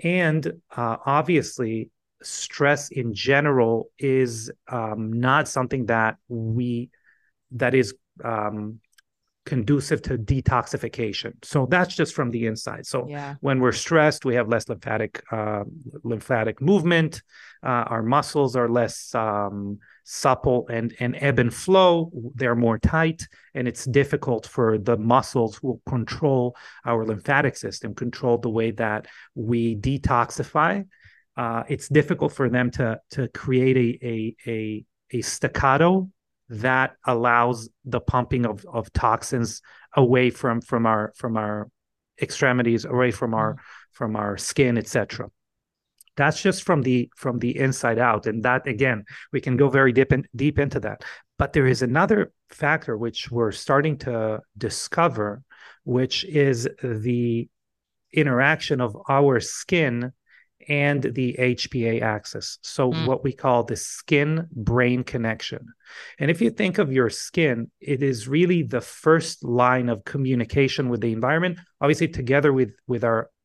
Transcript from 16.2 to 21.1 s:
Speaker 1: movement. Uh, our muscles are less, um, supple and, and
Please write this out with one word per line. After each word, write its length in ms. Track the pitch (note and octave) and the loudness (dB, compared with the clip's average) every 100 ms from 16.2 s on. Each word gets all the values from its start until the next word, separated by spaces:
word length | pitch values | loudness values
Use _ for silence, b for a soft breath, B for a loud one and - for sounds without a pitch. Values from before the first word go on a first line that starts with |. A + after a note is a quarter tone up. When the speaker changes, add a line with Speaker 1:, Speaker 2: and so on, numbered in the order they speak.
| - A#2+ A2 G#2+ | -2 -2 -2 -2
Speaker 1:
movement. 600 | C#3+ G3 E3 E3 D#3 - - B B B | 2 4 4 2 2 -4 -18 B B B
Uh, 240 | C3 A#2+ - | -2 -2 -2
our 160 | A2+ | -2
muscles 540 | A2+ C#3 C#3+ D3 C3+ B2 | 0 0 0 0 2 2
are 120 | A#2 | 2
less, 460 | A#2+ A2 - - | 2 0 -2 -6
um, 640 | A#2 A2 G#2 G2+ G2+ G2+ G2+ b b | -4 -2 -2 -2 -6 -8 -10 b b
supple 640 | - - C#3 - C#3+ B2 - | -16 0 2 2 2 0 0
and, 260 | A#2 A#2 - | -4 -6 -4
and 160 | B2 | -6